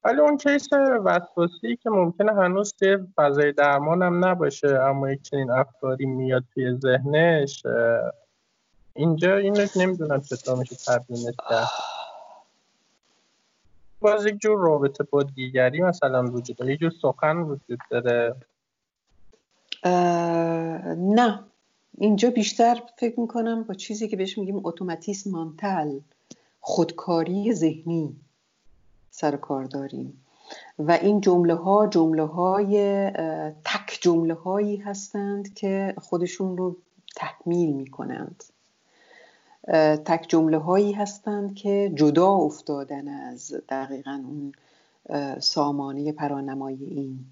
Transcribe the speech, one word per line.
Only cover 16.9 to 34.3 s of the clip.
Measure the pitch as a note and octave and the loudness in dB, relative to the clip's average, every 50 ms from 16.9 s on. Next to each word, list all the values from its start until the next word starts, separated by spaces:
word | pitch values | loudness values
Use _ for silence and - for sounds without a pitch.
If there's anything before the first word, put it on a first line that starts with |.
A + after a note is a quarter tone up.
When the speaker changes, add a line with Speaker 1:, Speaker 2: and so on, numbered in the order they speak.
| E3 - | -2 0
Speaker 1:
سخن | - F#3 - - - D3+ D#3 | -2 -2 0 0 0 0 0
وجود | E3+ E3+ D3+ C#3+ C#3+ _ - A#2+ A#2+ - _ | 0 -4 -6 -8 -10 _ -12 -12 -12 -8 _
داره. | A#2+ A#2+ A#2+ B2 A#2+ A#2+ A#2 A#2 A#2 C3 - _ _ _ _ _ _ _ _ _ _ _ _ _ _ _ - - _ _ _ _ _ _ _ _ - - - | -6 -2 0 0 0 2 0 -2 -4 -6 -16 _ _ _ _ _ _ _ _ _ _ _ _ _ _ _ -20 -20 _ _ _ _ _ _ _ _ -16 -4 0
Speaker 2:
اه، | F3+ F3+ F3+ F3+ F3 E3+ E3+ E3+ E3+ E3+ E3 E3 E3 E3 E3 E3 E3 E3 E3+ F#3 F3 E3 | 0 2 4 2 2 2 0 0 0 0 0 0 0 -2 -2 -4 -6 -8 -8 -8 -8 -6
نه، | E3+ F3 G3 G#3 A3+ B3 A#3 G3+ - - _ _ _ _ _ _ _ _ _ - | -2 0 2 4 4 4 2 0 -2 -10 _ _ _ _ _ _ _ _ _ -6
اینجا | - G3 G#3+ G#3 G3 A3+ B3 | -2 2 2 4 4 2 2
بیشتر | A#3+ A#3+ G#3 - - - A#3 A#3 A#3+ A#3 - - _ | 2 0 -2 -2 2 2 4 4 4 0 -4 -16 _
فکر | - B3 A#3 A3+ - | -4 -4 -4 -2 -4
می‌کنم | A#3 A3+ - A#3+ A3+ A3+ A3+ A3+ A3 | -6 -4 -4 -4 -2 -2 -4 -4 -6
با | A3 F#3+ | -8 -10
چیزی | G3 - - G#3+ G#3+ A3 | -12 -10 -10 -8 -6 -6
که | G#3 G#3+ | -6 -4
بهش | F#3+ F#3+ F#3+ - | -4 -4 -6 -4
می‌گیم | A3 G3 F#3 G3+ G3 G3 | -6 -6 -4 -6 -6 -6
اتوماتیسم | E3+ E3 - F#3+ F3+ E3+ D#3+ - - G3+ G3 - G3+ | -6 -8 -6 -6 -8 -8 -8 -6 -8 -8 -6 -6 -8
مانتل، | F#3+ E3 E3 D#3+ D3+ D#3+ G#3 G3+ F#3+ E3+ D3 D3+ C#3 C#3 - _ _ _ _ _ - _ _ _ _ _ | -6 -6 -8 -8 -10 -8 -4 -4 -2 -2 -2 -4 -6 -8 -12 _ _ _ _ _ -20 _ _ _ _ _
خودکاری | - - - - E3 E3 E3 - - - E3+ E3 E3 F3 F3+ G3+ G3+ A3+ A3+ | -6 -4 0 0 0 0 -2 -10 -4 -2 0 0 0 0 -2 -2 0 -2 0
ذهنی | F3 D#3+ D#3+ D3+ - - E3+ E3+ E3 D#3 C#3 A#2+ - _ _ _ _ _ _ _ _ _ - _ _ _ _ _ _ _ _ | 2 0 -2 -2 -2 -6 -4 -4 -4 -4 -6 -8 -14 _ _ _ _ _ _ _ _ _ -20 _ _ _ _ _ _ _ _
سر | _ - - D3+ C#3+ | _ -4 -2 -2 -2
کار | C#3 - - C#3+ C3+ C3 | -4 -6 -6 -6 -6 -6
داریم | C3+ C#3 C#3 C#3 C#3 - C3 C3 C3+ - - _ _ _ _ _ - - - - - _ - | -8 -8 -10 -10 -8 -10 -10 -12 -12 -14 -18 _ _ _ _ _ -20 -20 -20 -20 -20 _ -4
و | D3+ D3+ | 2 2
این | E3+ D#3+ - G3 G#3 G#3 | 4 4 4 4 4 4
جمله‌ها، | F#3+ G3 F3+ F3 F3 E3+ E3 E3 E3 F#3+ G3 G#3 G#3+ | 4 6 6 6 6 4 2 2 2 4 4 4 4
جمله‌های، | G#3 G#3 F3 D#3+ D#3+ D#3+ D#3 D#3 D#3 D#3 E3+ F3 F#3 F#3+ G3+ G#3 G3 G3+ G#3 G3+ G3+ G3+ G3 G3 G3 G3 | 4 4 4 4 4 2 0 0 -2 -2 0 0 0 2 0 0 2 2 2 2 2 2 0 -2 -2 -2
اه، | - E3 D#3+ D#3 D#3 D#3 D#3 | -4 -6 -4 -6 -6 -6 -8
تک | D#3 D#3 _ - - G#3 - - - - | -10 -10 _ -8 -8 -6 -8 -10 -12 0
جمله‌هایی | - F3 E3+ E3 E3 D#3+ | 2 4 4 4 2 0